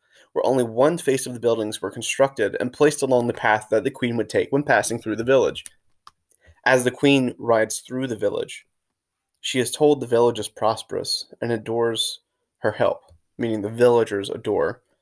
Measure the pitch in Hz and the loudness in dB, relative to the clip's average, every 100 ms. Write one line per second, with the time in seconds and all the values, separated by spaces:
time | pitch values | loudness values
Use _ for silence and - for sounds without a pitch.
0 | _ _ _ - 113 131 117 113 143 170 | _ _ _ -2 0 2 0 2 2 2
1 | 143 131 131 120 117 113 107 - 98 117 | 0 -2 -2 -4 0 0 -2 -6 -8 -8
2 | - - 135 - 101 - 123 - 151 147 | -4 0 0 2 -2 -2 -4 2 2 2
3 | 131 123 120 - 120 107 - 113 113 - | 2 2 2 0 2 0 2 0 0 -4
4 | 120 117 - 104 - 139 147 113 - 120 | -4 -2 -2 -2 0 0 2 2 0 -4
5 | 110 110 123 135 85 - - _ _ _ | -6 -4 2 2 2 -4 -14 _ _ _
6 | - _ _ _ _ _ 127 127 123 - | -20 _ _ _ _ _ 2 2 2 2
7 | 143 139 123 - 117 113 107 - - 127 | 4 4 2 -2 0 2 2 -2 -6 -6
8 | 131 107 101 110 - - _ _ _ _ | -6 -2 -2 -2 -8 -12 _ _ _ _
9 | _ _ _ _ - 131 151 - 151 139 | _ _ _ _ -6 -2 -2 2 2 2
10 | 120 117 120 113 101 - 107 110 - 95 | 2 2 4 2 -6 -4 -2 -2 -6 -6
11 | - - - - 117 113 110 117 117 110 | -4 -6 -8 -8 -4 -4 -2 -2 0 -2
12 | - - _ _ _ _ 107 - - - | -6 -8 _ _ _ _ -4 0 0 -2
13 | _ _ _ - 117 110 104 113 123 120 | _ _ _ -6 -4 -2 -4 2 4 4
14 | 110 101 98 - 110 92 80 - _ _ | 2 -2 -6 -6 -2 0 0 -4 _ _